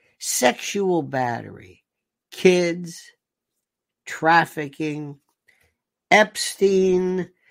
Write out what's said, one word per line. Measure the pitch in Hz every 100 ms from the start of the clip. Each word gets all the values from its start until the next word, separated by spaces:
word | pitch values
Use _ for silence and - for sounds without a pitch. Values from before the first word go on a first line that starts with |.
| _ -
Sexual | - - - - - 202 190 170
battery, | 135 135 123 117 104 - 98 - _ _ _ _ _
kids, | - 185 180 175 175 170 170 - _ _ _ _ _ _ _ _ _
trafficking, | - - 160 170 156 - 143 139 156 147 147 143 _ _ _ _ _ _ _ _ -
Epstein. | 202 214 - - - 196 190 190 180 185 185 180 _ _